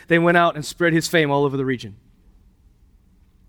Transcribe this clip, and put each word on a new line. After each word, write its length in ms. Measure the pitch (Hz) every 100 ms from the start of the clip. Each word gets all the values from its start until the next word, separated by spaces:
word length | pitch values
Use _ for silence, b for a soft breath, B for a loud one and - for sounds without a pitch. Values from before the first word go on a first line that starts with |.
| -
they 100 | 170
went 200 | 170 175
out 180 | 170 151
and 100 | 143
spread 280 | - 170
his 160 | 160 156
fame 200 | 175 147
all 140 | 139
over 140 | 143 135
the 80 | 131
region. 320 | 123 107 101 _ _ _ _ _ _ _ _ _ _ _ _ _ _